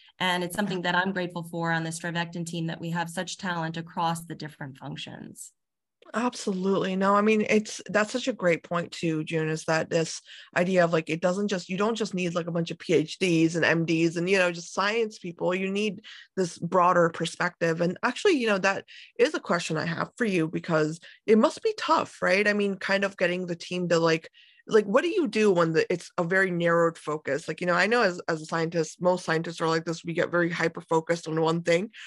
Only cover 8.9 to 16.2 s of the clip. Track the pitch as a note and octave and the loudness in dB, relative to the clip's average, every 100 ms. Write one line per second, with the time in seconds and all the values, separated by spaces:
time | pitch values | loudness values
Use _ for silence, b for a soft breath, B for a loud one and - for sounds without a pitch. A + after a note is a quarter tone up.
8.9 | - E3+ D#3 D#3 D#3+ D#3 D#3 - D#3+ D#3 | -4 -2 -2 -2 -2 -2 -2 0 0 2
9.9 | E3+ D#3+ - B B B - F3+ F#3 E3+ | 0 0 -6 B B B 0 2 4 4
10.9 | E3 D#3+ E3 F3+ F#3 G#3 F#3+ - F#3+ G#3 | 4 0 -2 0 0 -2 -4 -4 -2 0
11.9 | A3+ G#3 F3+ F3 F3 E3+ E3+ E3+ E3+ - | 0 -4 -2 -2 -2 -2 -4 -4 -6 2
12.9 | D#3 D#3 - F#3+ E3 D#3+ E3+ B2+ E3 E3 | 2 2 0 2 4 4 4 2 2 2
13.9 | D#3+ E3+ E3+ F3 G3 F3+ F3 E3+ - G3+ | 2 2 0 0 2 2 -2 -8 -2 0
14.9 | A3+ A3 G#3+ F3+ E3+ E3+ F#3 F#3+ G3 G#3+ | 0 -2 -6 -12 -4 -2 0 -2 -2 -2
15.9 | F#3 B B | -4 B B